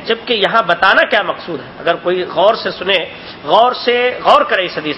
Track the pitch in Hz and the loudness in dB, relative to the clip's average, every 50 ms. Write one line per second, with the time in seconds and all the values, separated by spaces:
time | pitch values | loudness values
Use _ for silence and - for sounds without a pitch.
0 | - - 226 226 - - 240 214 190 170 196 226 226 175 170 - 190 196 226 285 | -2 -4 -4 -4 -2 -4 0 0 0 2 2 2 2 2 2 4 4 4 4 4
1 | 330 - - 214 190 170 156 - - - 165 135 123 - - - - 160 170 - | 2 2 0 0 0 -2 -6 -8 -8 -10 -10 -10 -10 -14 -16 -6 -2 -2 -2 0
2 | - 175 185 180 180 - - 151 180 208 226 - - 190 - - 175 185 196 170 | -2 -2 -2 -2 -4 -4 0 2 2 2 2 0 -4 -8 -8 -6 -2 0 0 0
3 | 170 - - - - - - - - 143 170 208 233 247 247 - - 247 240 240 | -2 -4 -10 -16 -18 -18 -18 -12 -2 2 4 4 4 4 2 -2 -2 -2 0 0
4 | 247 247 247 - - 175 233 294 285 - 226 196 185 165 - 170 151 151 143 | 0 -2 -2 0 2 4 4 4 4 2 0 -2 -2 -4 -6 -6 -6 -6 -8